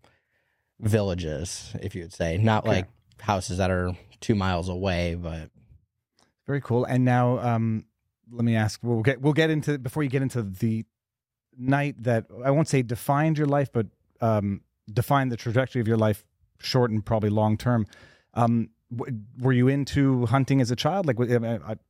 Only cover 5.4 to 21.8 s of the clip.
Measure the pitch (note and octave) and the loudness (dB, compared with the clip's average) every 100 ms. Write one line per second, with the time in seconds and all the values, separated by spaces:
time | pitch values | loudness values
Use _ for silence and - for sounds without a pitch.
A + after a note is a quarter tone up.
5.4 | D#2 _ _ - _ _ _ _ _ _ | -12 _ _ -20 _ _ _ _ _ _
6.4 | - C#3+ - A#2 B2+ B2+ B2 B2 B2 B2 | -8 -6 0 0 2 2 4 4 2 2
7.4 | A#2+ A2+ A2+ A2 - _ _ _ A2+ A#2 | 0 0 0 -2 -8 _ _ _ _ -2
8.4 | A#2 A2 G#2+ - A#2 A2+ A#2+ A#2+ C#3+ D3+ | 0 2 0 -2 -2 2 2 2 0 2
9.4 | D#3+ D#3 D3 C#3+ B2+ D#3 C#3+ C3+ C3 A#2+ | 2 2 -2 -4 -4 -4 -2 -2 -2 -4
10.4 | G2 F#2 A#2 A2 - _ _ _ _ _ | -6 -2 -2 -2 -6 _ _ _ _ _
11.4 | _ B2+ B2+ C#3 C#3+ C3+ A#2+ A2+ - - | _ -8 0 0 0 -4 0 0 -2 -4
12.4 | C3 D3 D#3 C3+ A#2+ A#2 - C#3+ D#3+ D3+ | 0 2 2 0 0 -4 0 0 2 2
13.4 | C#3+ C#3+ C3+ A#2 G2+ _ _ - A2+ G#2+ | 2 2 0 -2 -4 _ _ -2 0 2
14.4 | G2+ G2 _ _ - A2 - C#3 C3 A2+ | 0 -4 _ _ -4 -4 2 2 2 -4
15.4 | B2 A#2 B2+ B2+ A2 A2+ G#2+ G#2 _ _ | -2 0 0 -2 2 2 2 0 _ _
16.4 | _ _ - C3 A#2+ A2 - A2 G#2 G#2+ | _ _ -2 2 2 0 0 0 2 2
17.4 | G#2+ A2 B2 A#2 G2+ - - _ _ A2 | 2 2 2 0 0 -8 -20 _ _ 0
18.4 | A#2 A#2 G#2+ _ - A#2 D3 A2 A2 B2+ | 2 2 -2 _ -12 -10 -8 -8 -12 -2
19.4 | C3 B2 B2+ C#3 C3 C#3+ C#3 B2+ A#2 C3+ | 2 4 4 2 0 2 2 2 2 0
20.4 | C3 C3+ A#2+ B2 D3+ G3 D#3 A2+ A#2 A#2+ | 2 2 2 0 0 0 0 0 2 2
21.4 | A2+ A2+ D#2+ A2 | 0 -4 -6 -10